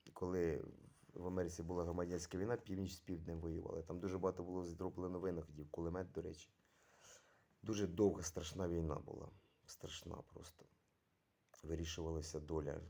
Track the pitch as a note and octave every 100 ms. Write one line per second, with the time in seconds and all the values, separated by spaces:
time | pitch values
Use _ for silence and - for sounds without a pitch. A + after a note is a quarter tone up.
0 | - - F2+ F2+ E2+ C#2+ - - - -
1 | - - F2+ F#2 F2 F2 E2 F2+ E2+ F2
2 | F2 F2+ - F#2 G#2 A#2 - F#2+ F#2+ -
3 | - E2+ E2 E2 E2 E2 - E2 D#2+ F2
4 | F#2 F#2 F#2 F2+ F2 F#2 F2 E2+ F#2 F2+
5 | F2+ F2+ F#2 E2+ D#2+ D2+ D2 - E2 F2+
6 | F#2 - F2 E2 - _ _ - - -
7 | - - - - _ _ G#2 G#2 G2 F2
8 | G2+ F2 E2+ - E2 - F2+ E2+ D#2+ D2
9 | - - - - - _ - - E2+ -
10 | F2+ F2 - F2 - - - _ _ _
11 | _ _ _ _ _ - D#2 D#2+ E2 E2
12 | E2 D#2+ D#2 D#2 D2+ D#2 C#2+ D#2 D#2+